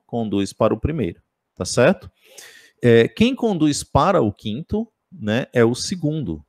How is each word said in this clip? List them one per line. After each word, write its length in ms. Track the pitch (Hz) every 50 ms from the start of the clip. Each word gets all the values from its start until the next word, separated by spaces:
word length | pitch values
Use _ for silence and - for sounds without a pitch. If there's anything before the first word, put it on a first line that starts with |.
| _
conduz 480 | - - 117 113 107 98 101 98 - -
para 180 | - 117 110 113
o 80 | 110
primeiro, 400 | - - 160 160 110 85 - _ _ _ _ _ _ _ _
tá 120 | - 110
certo? 440 | - - 120 123 156 196 - - - _ _ _ _ - - - - - - _ _ _ _
É, 280 | - 120 113 117 117 -
quem 260 | - - 214 247 277
conduz 480 | - 247 226 196 160 156 147 139 - -
para 400 | _ - 139 147 185 196 165 123
o 100 | 104 -
quinto, 560 | _ - 110 104 135 175 - - 214 226 - _ _ _ _
né, 360 | - 165 113 104 107 123 143 - -
é 120 | 127 117
o 100 | 117 123
segundo, 720 | - - - 196 180 151 147 156 160 131 85 80 73 -